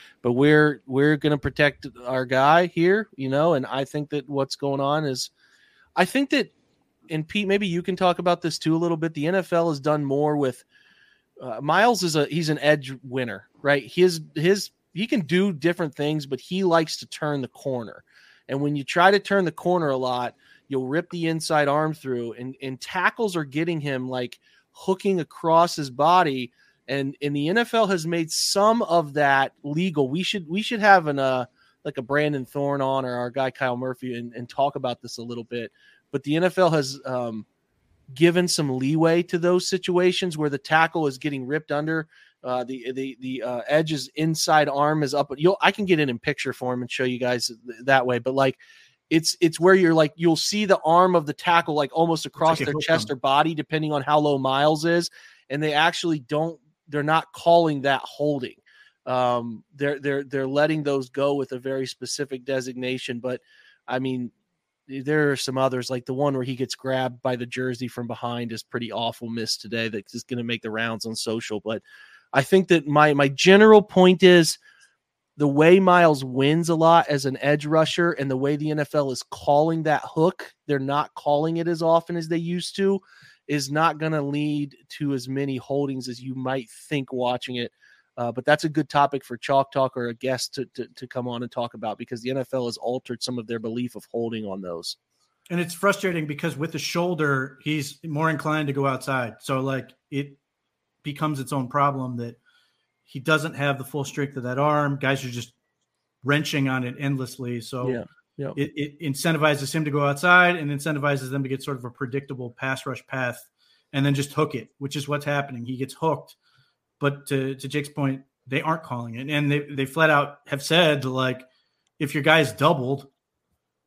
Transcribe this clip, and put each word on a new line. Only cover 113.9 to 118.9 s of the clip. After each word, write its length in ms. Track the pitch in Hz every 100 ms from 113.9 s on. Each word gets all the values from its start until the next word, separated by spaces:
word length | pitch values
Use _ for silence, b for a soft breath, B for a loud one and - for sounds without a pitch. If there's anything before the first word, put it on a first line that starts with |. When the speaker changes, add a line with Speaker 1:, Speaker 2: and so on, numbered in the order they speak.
Speaker 2:
and 120 | 143
then 100 | 139
just 180 | 139 135
hook 240 | - 151 120
it, 140 | - -
which 180 | 139 151
is 100 | 143
what's 180 | 147
happening. 400 | 143 143 139 123
He 120 | 117 127
gets 180 | 131
hooked. 400 | - 160 143 - _ _ _ _ _ _ -
But 280 | 143 143 -
to, 260 | 139 135
to 140 | 131 135
Jake's 200 | 147 143
point, 340 | - 135 135 - _ -
they 120 | 135
aren't 220 | 156 160
calling 320 | -